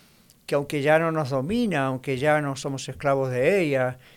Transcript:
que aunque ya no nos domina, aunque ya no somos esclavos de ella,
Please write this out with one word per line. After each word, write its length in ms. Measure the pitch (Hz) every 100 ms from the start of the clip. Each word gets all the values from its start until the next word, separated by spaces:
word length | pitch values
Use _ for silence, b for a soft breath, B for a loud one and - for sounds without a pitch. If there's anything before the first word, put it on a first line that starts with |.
| b b b b
que 100 | -
aunque 280 | 147 143 151
ya 160 | 147 156
no 120 | 165
nos 200 | 160 135
domina, 560 | 135 139 233 233 156 135
aunque 320 | 131 143 127
ya 220 | 151 151
no 160 | 143 131
somos 320 | 147 135 -
esclavos 420 | 131 143 139 131
de 300 | 127 143 196
ella, 380 | 156 135 127 127 b